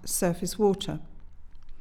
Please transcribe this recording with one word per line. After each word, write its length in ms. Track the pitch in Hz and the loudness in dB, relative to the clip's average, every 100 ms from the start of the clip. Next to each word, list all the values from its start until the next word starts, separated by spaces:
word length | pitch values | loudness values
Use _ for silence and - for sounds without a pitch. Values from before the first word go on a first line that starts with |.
| - | -4
surface 520 | - 180 170 180 - | 2 2 2 -2 4
water. 420 | 208 190 - 156 - - - - - - - - | 4 4 0 -4 -6 -12 -14 -12 -12 -10 -8 -8